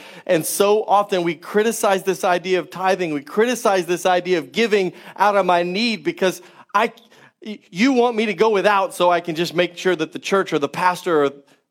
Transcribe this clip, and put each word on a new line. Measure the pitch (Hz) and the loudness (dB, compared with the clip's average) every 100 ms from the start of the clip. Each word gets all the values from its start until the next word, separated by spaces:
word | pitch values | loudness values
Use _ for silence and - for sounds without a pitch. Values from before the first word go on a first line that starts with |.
| - - - | -14 -10 -2
And | 175 | 0
so | 156 - 202 214 | 0 0 2 2
often | - 196 202 185 | 2 2 2 -2
we | 170 | -2
criticize | 156 - 208 226 220 214 190 | -4 -2 0 0 0 0 2
this | 190 185 | 0 -2
idea | 196 175 185 180 | 0 0 0 -2
of | 147 | -2
tithing. | 175 185 185 170 | -2 0 0 -2
We | 143 | -4
criticize | - - 240 240 220 190 170 | -4 0 0 0 0 0 0
this | 170 185 | -2 0
idea | 180 175 175 | 0 0 -2
of | 139 | -2
giving | 208 226 202 180 - - - | -2 2 2 0 -6 -12 0
out | 202 202 | 2 2
of | |
my | 180 175 | 2 2
need | 180 190 240 202 | 0 -2 -2 -2
because | 156 170 185 - - - - | -4 -2 -2 -2 -12 -20 -4
I, | 202 233 - _ - - _ | 0 0 -4 _ -20 -20 _
y-, | 220 208 _ | -16 -16 _
you | 175 269 | 0 2
want | 247 247 214 | 4 2 0
me | 226 | -2
to | |
go | 175 226 | 0 2
without | 196 190 202 185 | 2 2 2 0
so | - 175 | 0 2
I | 170 | 2
can | 170 | 0
just | 160 165 | -4 -2
make | 156 175 175 | 0 -2 -2
sure | 185 | -2
that | 165 156 | 0 -4
the | 135 | -8
church | - 196 175 | -2 -2 0
or | 156 | -2
the | 143 | -2
pastor, | 165 180 175 185 156 139 | -2 -2 -2 0 2 0
or, | 143 _ _ _ | -2 _ _ _